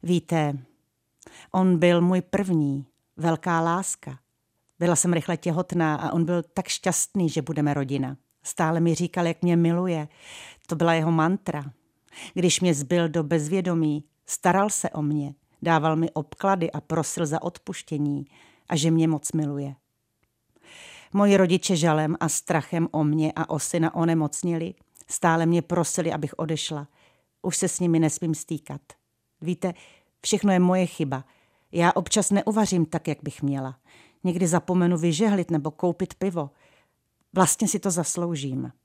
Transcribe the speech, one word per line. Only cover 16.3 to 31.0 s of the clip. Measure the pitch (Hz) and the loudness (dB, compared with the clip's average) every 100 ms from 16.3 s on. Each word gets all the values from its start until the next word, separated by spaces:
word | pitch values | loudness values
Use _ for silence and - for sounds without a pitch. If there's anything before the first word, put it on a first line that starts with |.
| - 196 190 165 | -4 0 0 -2
a | 147 | -6
prosil | - 165 151 - 160 | -4 -4 -4 -4 -4
za | 156 | -4
odpuštění | 175 - - 156 - 151 147 143 139 _ _ _ _ | -6 -10 -14 -14 -8 -4 -2 -4 -8 _ _ _ _
a | 170 | 0
že | 160 | 2
mě | 165 160 | 4 2
moc | 151 - | 0 -2
miluje. | 160 151 143 139 135 _ _ _ _ _ _ _ _ - - - - - | -4 -4 -4 -8 -12 _ _ _ _ _ _ _ _ -20 -20 -20 -20 -4
Moji | 196 202 196 | 2 6 6
rodiče | 185 180 - 175 | 6 2 2 2
žalem | 165 156 156 165 | 2 2 0 -2
a | 160 | -2
strachem | - - 160 - 170 170 | -4 -2 -2 0 -2 -2
o | 156 | 0
mě | 151 156 156 - | 0 2 0 -2
a | 160 | -4
o | 151 | -4
syna | - 175 165 - | -4 -2 -2 0
onemocněli. | 165 165 151 - 180 165 135 - _ _ - | 0 0 -2 -4 -4 -4 -6 -12 _ _ -12
Stále | - 170 165 165 | -2 2 2 4
mě | 170 | 2
prosili, | 165 175 165 - 165 | 0 -2 -2 -2 -4
abych | 151 143 - | -4 -8 -6
odešla. | 160 156 - 151 147 _ _ _ _ _ | -6 -4 -6 -8 -12 _ _ _ _ _
Už | 185 - | -6 -2
se | 185 | -2
s | - | 0
nimi | 180 165 | 2 4
nesmím | 160 - 170 151 | 2 0 -4 -6
stýkat. | - 156 - 139 _ - _ _ _ _ | -6 -10 -10 -16 _ -20 _ _ _ _
Víte, | 156 180 185 175 - _ _ _ | -6 -4 -6 -8 -18 _ _ _
všechno | - 208 202 | -2 0 4
je | 185 | 4
moje | 180 185 175 | 4 4 0
chyba. | - | -2